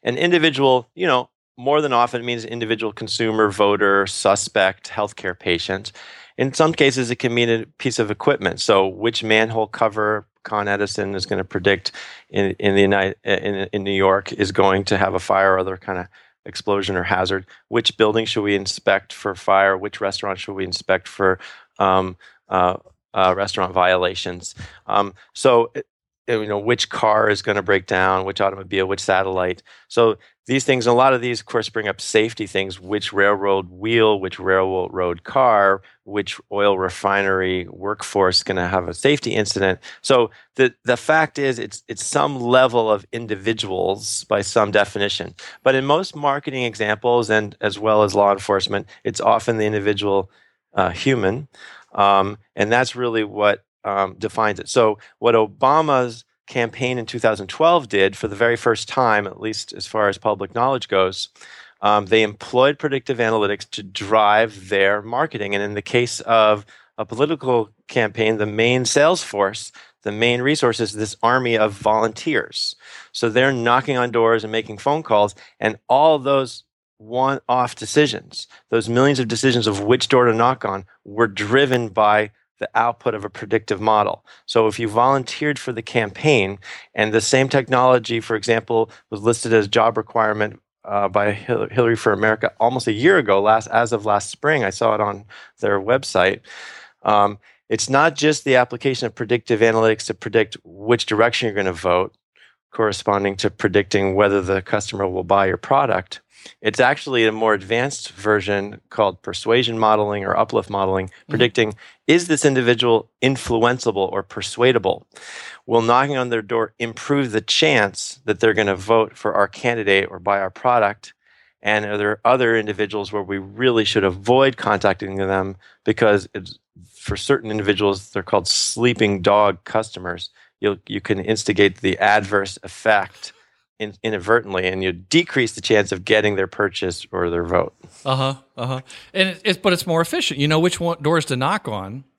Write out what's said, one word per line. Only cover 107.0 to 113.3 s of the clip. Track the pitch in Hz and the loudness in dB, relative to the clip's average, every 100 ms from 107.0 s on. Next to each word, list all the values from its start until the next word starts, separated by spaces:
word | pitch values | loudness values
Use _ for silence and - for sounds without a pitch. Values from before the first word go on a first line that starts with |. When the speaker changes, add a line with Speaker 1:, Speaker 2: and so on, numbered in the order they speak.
| - 127 113 | -2 2 2
Speaker 1:
a | |
more | 110 110 | 2 0
advanced | 104 95 117 120 - - | 0 0 -2 -2 -6 -14
version | - 104 104 95 101 101 104 _ | -8 0 0 2 -2 -2 -10 _
called | - 101 90 | 0 0 0
persuasion | - 90 - 120 117 113 | -10 -8 0 2 2 0
modeling | 110 107 104 104 95 | 2 4 2 -2 -2
or | 90 | -2
uplift | 107 107 104 | 0 -2 -2
modeling, | 101 95 95 92 | -2 0 -2 -4
Speaker 2:
Mm-hmm. | - _ | -12 _
Speaker 1:
predicting, | 135 120 - 110 107 - _ - | 0 0 0 -2 -4 -18 _ 2
is | 165 175 | 2 2
this | 151 | 2
individual | 147 131 120 120 123 113 - _ | 2 2 2 2 4 2 0 _
influenceable | 127 | -2